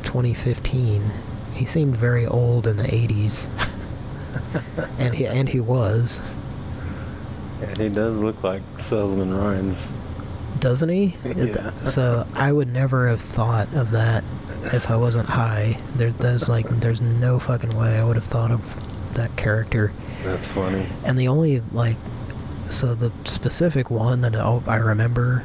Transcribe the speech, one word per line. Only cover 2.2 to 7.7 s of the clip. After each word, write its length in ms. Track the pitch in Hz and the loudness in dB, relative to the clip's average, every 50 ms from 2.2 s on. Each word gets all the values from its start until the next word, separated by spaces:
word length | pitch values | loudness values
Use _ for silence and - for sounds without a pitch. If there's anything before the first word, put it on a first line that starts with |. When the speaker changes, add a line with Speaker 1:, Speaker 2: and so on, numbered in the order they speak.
| 117 | 0
Speaker 1:
old 400 | - - 120 123 120 120 120 107 | 2 2 2 2 4 2 2 2
in 120 | 113 107 104 | 2 0 2
the 160 | 98 - - | 0 2 2
eighties. 540 | 113 117 113 107 104 104 107 - - - - - | 2 2 2 2 2 2 0 0 -2 -4 -4 -4
<laughs> 40 | - - - - - - - - - - - - - - - - - - - - 165 - - - - - - 123 - | -2 -2 -2 -2 -6 -8 -8 -8 -8 -8 -10 -10 -10 -10 -8 -6 -6 -6 -4 -6 -6 -6 -6 -6 -6 -6 -6 -4 -2
And 140 | 127 123 117 | -2 0 0
he, 100 | 151 139 | 0 0
and 240 | 113 110 127 135 127 | 0 2 2 0 2
he 100 | - 131 | 2 0
was. 640 | 117 110 127 131 120 101 104 113 120 117 - - - - - - - - - - - - - - - - - - - - - - - - - - - - - - | 2 2 2 2 4 4 4 2 2 2 0 -4 -6 -8 -8 -8 -8 -8 -8 -8 -8 -8 -8 -8 -6 -8 -8 -8 -8 -8 -10 -10 -10 -10 -10 -10 -10 -10 -8 -8
Speaker 2:
Yeah, 160 | - 95 | -6 -6